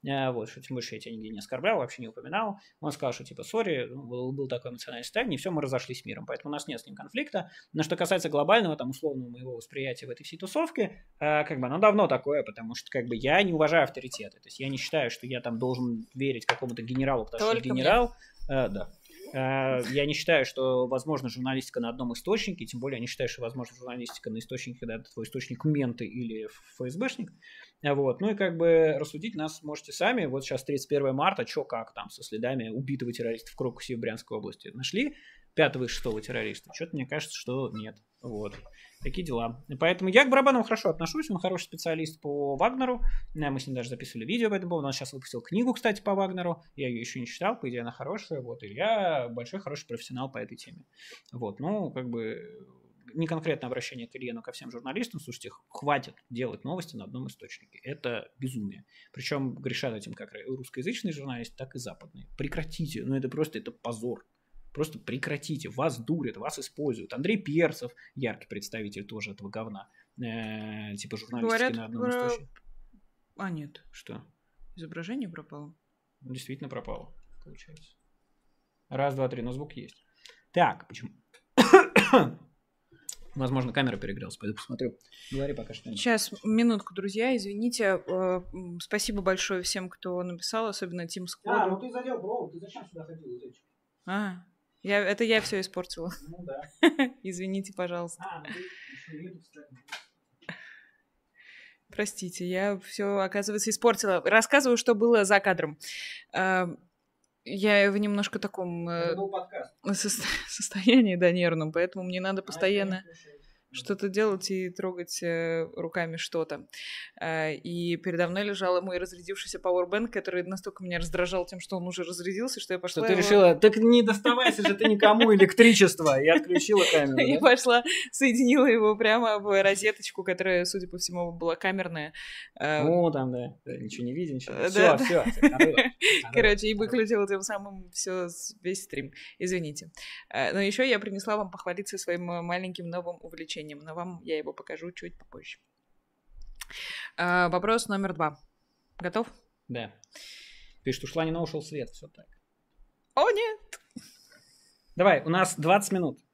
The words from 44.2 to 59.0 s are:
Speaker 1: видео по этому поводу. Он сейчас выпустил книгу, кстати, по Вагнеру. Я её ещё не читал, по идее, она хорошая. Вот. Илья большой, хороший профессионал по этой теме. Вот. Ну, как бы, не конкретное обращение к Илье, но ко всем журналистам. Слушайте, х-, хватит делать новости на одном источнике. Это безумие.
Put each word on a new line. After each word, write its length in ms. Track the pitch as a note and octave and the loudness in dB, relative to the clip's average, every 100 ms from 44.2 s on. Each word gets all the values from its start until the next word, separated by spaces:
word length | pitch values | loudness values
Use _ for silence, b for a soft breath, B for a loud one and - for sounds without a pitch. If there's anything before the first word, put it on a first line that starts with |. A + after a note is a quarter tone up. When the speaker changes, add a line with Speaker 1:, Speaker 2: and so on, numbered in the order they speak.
| A2+ | -4
Speaker 1:
видео 240 | A3+ A3+ | 0 0
по 40 | |
этому 160 | G3 F3+ | 0 -2
поводу. 160 | E3+ C#3 | -2 -2
Он 40 | |
сейчас 200 | C3+ C3 | -6 -8
выпустил 260 | C3+ C3 B2 | -12 -10 -12
книгу, 320 | - F#3 B3 | -4 0 0
кстати, 300 | A#3+ A3+ G#3 | 0 0 -2
по 120 | - | -2
Вагнеру. 480 | G3 G3 F#3 F3 E3 b - | 0 0 -2 -4 -4 b -8
Я 120 | C3+ | -6
её 120 | A#2+ | -6
ещё 180 | A#2 C3 | -8 -10
не 80 | A#2+ | -10
читал, 320 | - F#3+ B3+ | -4 -4 -2
по 100 | C3 | -6
идее, 120 | A#2+ | -6
она 100 | A#2 | -8
хорошая. 500 | - C3 G#3 - D3+ | -10 -10 -10 -8 -10
Вот. 200 | B2 - | -8 -12
Илья 640 | G#2 G#2+ G3+ A3 F#3 D3+ A#2+ | -12 -4 0 2 2 0 -2
большой, 300 | A#2 A#2+ G3 | -6 -8 -10
хороший 260 | F#3+ D3+ - | -8 -10 -10
профессионал 420 | A#2 - B2+ C3+ | -12 -10 -8 -8
по 80 | B2 | -8
этой 180 | A2+ B2 | -12 -14
теме. 280 | - - - B B B _ | -18 -20 -20 B B B _
Вот. 280 | B2 A2+ G2 | -8 -8 -6
Ну, 300 | D3 G#3+ D#3+ | -4 -2 -4
как 180 | B2+ B2+ | -6 -6
бы, 280 | A#2 A2 A2+ A2+ - C3 _ _ _ - | -6 -6 -8 -14 -20 -20 _ _ _ -12
не 120 | D#3+ D#3+ | -4 -2
конкретное 420 | E3 D#3 C#3 B2+ | -2 -2 -4 -4
обращение 380 | B2 A#2 B2+ A#2 | -8 -8 -12 -14
к 80 | B2+ | -10
Илье, 180 | B2+ | -10
но 80 | A#2 | -10
ко 100 | A2+ | -12
всем 180 | - B2+ | -14 -14
журналистам. 480 | A#2 B2 D#3+ A#3+ D#3 | -12 -8 -6 -6 -8
Слушайте, 300 | - A#2+ - | -14 -14 -14
х-, 120 | - _ | -18 _
хватит 440 | - C#3+ C#3+ - - _ | -6 0 0 -2 -18 _
делать 340 | A#2+ B2 - | -6 -6 -6
новости 300 | B2+ F3+ E3+ A2+ | -8 -6 -8 -12
на 80 | |
одном 220 | F#2 B2+ C3 | -12 -10 -12
источнике. 520 | - - - _ - | -12 -20 -20 _ -16
Это 460 | B2 D3 B2+ A#2 - _ | -12 -6 -4 -4 -8 _
безумие. 460 | C3 B2+ G2+ F#2+ - b | -6 -4 -8 -8 -20 b